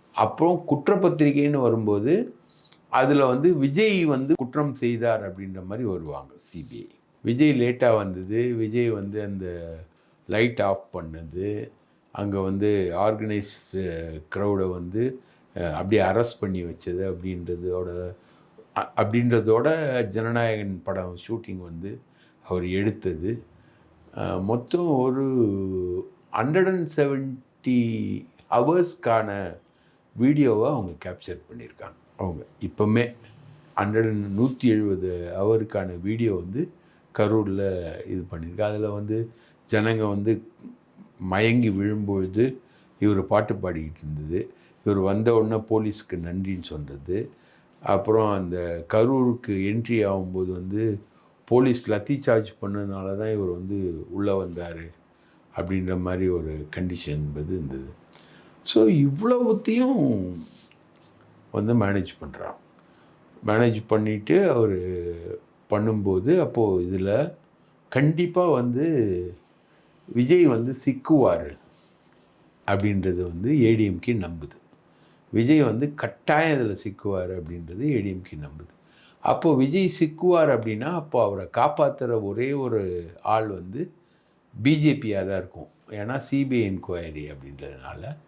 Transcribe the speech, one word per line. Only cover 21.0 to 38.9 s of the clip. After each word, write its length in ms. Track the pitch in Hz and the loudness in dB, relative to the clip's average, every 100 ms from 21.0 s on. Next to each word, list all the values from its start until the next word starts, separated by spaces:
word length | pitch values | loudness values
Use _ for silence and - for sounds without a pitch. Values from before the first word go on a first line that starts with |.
| 90 90 - | -6 -10 -8
ஷூட்டிங் 300 | 113 113 92 | -8 -8 -12
வந்து 420 | 87 82 95 113 - _ _ _ - | -12 -12 -12 -12 -16 _ _ _ -6
அவர் 180 | 92 90 | -4 -2
எடுத்தது, 760 | 92 101 101 95 80 85 117 - _ _ _ _ _ _ 107 | -2 -2 -2 -4 -4 -4 -6 -10 _ _ _ _ _ _ -8
அ, 220 | 95 92 | -6 -4
மொத்தம் 480 | 95 123 123 175 175 | -2 -2 0 -2 2
ஒரு 360 | 139 127 127 135 131 110 98 95 95 90 90 - - _ | 2 2 0 0 2 0 0 -4 -4 -4 -6 -8 -16 _
ஹண்ட்ரட் 340 | - 120 165 185 | -4 0 2 2
அண்ட் 220 | 185 160 156 | 0 -2 0
செவன்ட்டி 840 | 139 135 135 127 - _ - 123 117 113 101 101 - _ - | 0 0 -6 -10 -16 _ 0 2 2 -2 -4 -6 -10 _ -2
ஹவர்ஸ்க்கான 1040 | 120 139 175 175 - 123 113 107 101 92 80 _ _ _ _ _ - | 2 4 4 2 -2 0 2 2 -4 -6 -10 _ _ _ _ _ 0
வீடியோவை 540 | 127 147 135 107 123 | 4 4 4 4 2
அவங்க 220 | 147 92 80 | 0 -4 -10
கேப்சர் 360 | 95 90 - 87 - | -12 -12 -12 -14 -16
பண்ணியிருக்காங்க. 440 | 120 113 - 107 - _ - | -18 -18 -18 -18 -20 _ -8
அவங்க 280 | 92 78 - _ | -6 -6 -12 _
இப்போமே 540 | 101 - 104 110 120 - - - - - - - | -8 0 2 4 2 -4 -20 -20 -20 -20 -8 -4
ஹண்ட்ரட் 340 | 101 107 113 | 0 2 2
and, 280 | 107 101 98 | 0 -2 0
நூத்தி 260 | 127 127 | 0 2
எழுபது 680 | 127 107 104 92 90 90 87 85 | 2 4 2 0 -2 -6 -6 -2
ஹவருக்கான 600 | 101 110 107 - 90 87 | 2 2 0 -4 -6 -6
வீடியோ 340 | 95 113 117 | -4 -2 0
வந்து 360 | 92 87 113 180 - _ _ _ - | -2 -4 -6 -6 -10 _ _ _ 0
கரூர்ல 400 | 104 110 98 95 98 92 85 82 - | 2 2 0 -2 -2 -4 -6 -10 -8
இது 180 | 92 87 | -8 -8
பண்ணியிருக்கு. 300 | 85 82 87 | -10 -8 -4
அதுல 300 | 104 107 107 | -2 -2 -4